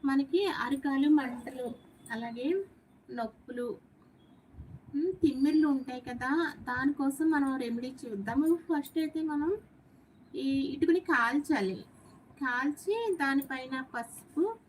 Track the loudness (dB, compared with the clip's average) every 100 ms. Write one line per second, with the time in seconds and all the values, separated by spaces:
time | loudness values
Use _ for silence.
0 | 2 0 2 2 0 -2 -2 -2 0 2
1 | 6 6 4 -8 -12 -8 -8 -8 -18 -20
2 | -10 -8 -6 -4 0 0 -2 -14 _ _
3 | -12 -6 -6 -8 -12 -8 -6 -8 _ _
4 | -20 -20 -20 -20 _ -20 -18 -18 -8 -2
5 | -2 2 2 4 4 4 4 2 -2 -10
6 | -8 -6 0 0 0 -4 -6 0 0 2
7 | -2 0 2 4 2 0 -2 -4 -6 -10
8 | -10 -6 -2 2 4 2 0 -2 0 -2
9 | -2 -2 -2 0 0 -2 -6 -20 -20 -20
10 | _ -20 -14 -6 0 0 0 0 4 4
11 | 4 2 4 0 2 2 2 -2 -10 -20
12 | -20 -20 -20 -6 -2 0 0 -2 -2 -2
13 | 0 0 2 0 0 -8 -6 -8 -6 -8
14 | -8 -12 -8 -2 0 -2